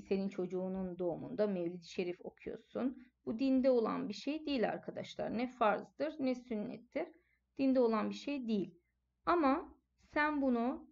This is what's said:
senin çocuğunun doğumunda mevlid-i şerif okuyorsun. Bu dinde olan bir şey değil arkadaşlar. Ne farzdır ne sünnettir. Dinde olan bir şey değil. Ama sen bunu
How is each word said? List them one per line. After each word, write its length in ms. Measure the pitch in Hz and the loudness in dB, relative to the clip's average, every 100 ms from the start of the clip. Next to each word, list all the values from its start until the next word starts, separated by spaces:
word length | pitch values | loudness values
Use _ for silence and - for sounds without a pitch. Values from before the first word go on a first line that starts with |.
| - | -2
senin 220 | 196 196 | -2 0
çocuğunun 720 | - 180 180 185 190 185 175 | -4 -4 -2 -4 -4 -6 -2
doğumunda 480 | 180 156 165 170 208 | -2 -2 -6 0 0
mevlid-i 400 | 185 170 180 170 | 0 -2 -6 -8
şerif 380 | - 175 175 - | -6 -4 -6 -12
okuyorsun. 800 | - - - - 208 247 - - _ - | -12 -12 -12 -10 -4 -4 -4 -16 _ -8
Bu 140 | 226 | 0
dinde 300 | 269 262 269 | 2 4 6
olan 400 | 247 214 175 180 | 6 4 0 -4
bir 40 | |
şey 320 | 208 - 311 311 | -4 -4 -4 -2
değil 240 | 277 202 | 0 0
arkadaşlar. 680 | 170 - - - - 160 202 | 0 -6 -10 -10 -6 -4 -2
Ne 100 | 247 | -4
farzdır 680 | - 214 190 202 - 294 302 | 2 2 2 -4 -4 -4 -2
ne 160 | 262 247 | -2 -2
sünnettir. 720 | - 214 208 - - 277 349 - _ _ _ - | -4 -6 -6 -10 -8 -6 -6 -10 _ _ _ 0
Dinde 220 | 269 262 | 4 6
olan 300 | 233 220 208 | 6 4 0
bir 60 | 202 | -4
şey 320 | - 285 233 | -6 -4 0
değil. 280 | 208 170 - _ _ _ _ - | -2 -2 -8 _ _ _ _ 2
Ama 500 | 349 277 294 - - _ _ _ | 4 4 2 -2 -16 _ _ _
sen 280 | 302 302 294 | 0 0 2
bunu 460 | 269 240 240 320 - | 2 2 0 -2 -10